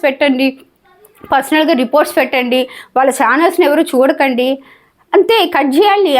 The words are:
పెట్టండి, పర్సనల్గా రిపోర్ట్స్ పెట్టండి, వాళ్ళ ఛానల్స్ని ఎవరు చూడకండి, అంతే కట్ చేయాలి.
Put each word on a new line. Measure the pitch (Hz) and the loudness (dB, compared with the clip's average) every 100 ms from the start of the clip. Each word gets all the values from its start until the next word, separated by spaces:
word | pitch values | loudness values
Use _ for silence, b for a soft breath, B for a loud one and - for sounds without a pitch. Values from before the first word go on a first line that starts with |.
| 285 | -4
పెట్టండి, | 269 285 254 269 269 _ _ _ _ - _ - 269 | 0 0 0 -2 -4 _ _ _ _ -20 _ -4 -4
పర్సనల్గా | 269 311 311 269 254 | 0 0 0 0 0
రిపోర్ట్స్ | 294 294 320 | 0 0 -2
పెట్టండి, | 262 262 247 254 254 B B 254 | -2 -2 -2 -2 -4 B B -2
వాళ్ళ | 269 262 | 0 0
ఛానల్స్ని | 226 269 339 349 294 | 0 2 0 2 0
ఎవరు | 302 320 247 | 0 0 0
చూడకండి, | 277 294 269 240 254 269 b b b b b 392 | 0 0 -2 -2 -2 -4 b b b b b 0
అంతే | 381 453 339 | 2 2 0
కట్ | 277 285 277 | 0 0 2
చేయాలి. | 403 403 370 | 2 2 2